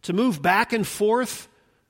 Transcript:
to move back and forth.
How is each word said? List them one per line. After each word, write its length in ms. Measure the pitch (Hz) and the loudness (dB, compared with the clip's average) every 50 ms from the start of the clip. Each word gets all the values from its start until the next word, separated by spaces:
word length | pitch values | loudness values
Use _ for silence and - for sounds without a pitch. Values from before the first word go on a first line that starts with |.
| - | -6
to 100 | - 175 | -4 0
move 260 | 190 240 262 196 147 | 2 2 2 0 0
back 320 | 139 175 185 202 233 - 240 | 0 2 2 2 2 0 0
and 140 | 226 196 | -2 -2
forth. 640 | - - - 202 208 226 247 254 - - - - - _ _ _ _ _ _ _ _ | -4 -2 0 0 2 2 2 0 -2 -6 -12 -14 -20 _ _ _ _ _ _ _ _